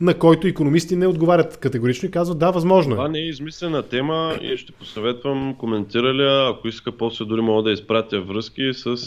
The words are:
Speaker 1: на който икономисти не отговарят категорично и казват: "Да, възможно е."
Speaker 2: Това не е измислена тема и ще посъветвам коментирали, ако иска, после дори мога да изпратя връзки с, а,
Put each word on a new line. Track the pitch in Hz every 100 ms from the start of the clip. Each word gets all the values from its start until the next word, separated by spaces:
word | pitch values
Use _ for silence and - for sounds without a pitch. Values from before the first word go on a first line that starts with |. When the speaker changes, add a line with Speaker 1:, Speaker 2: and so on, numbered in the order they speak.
Speaker 1:
на | 175
който | 170 165 160 185
икономисти | - 147 160 165 180
не | 185
отговарят | 165 165 175 160 -
категорично | 135 123 123 123 185
и |
казват: | 175 175 160
"Да, | 170
възможно | 175 170 185 143
е." | 110
Speaker 2:
Това | 147
не | 156
е | 165
измислена | 139 151 156 175 151
тема | 107 120 143 160 160 -
и | - -
ще | -
посъветвам | - - 110 113 120 139 135 135 131
коментирали, | 113 110 101 117 127 131 139 139 131
ако | 107 113
иска, | 110 -
после | - 117 113
дори | 110 113
мога | 113 107
да | 110
изпратя | 104 104 113 110 101
връзки | 95 101 113 - 135
с, | 127 -
а, | 120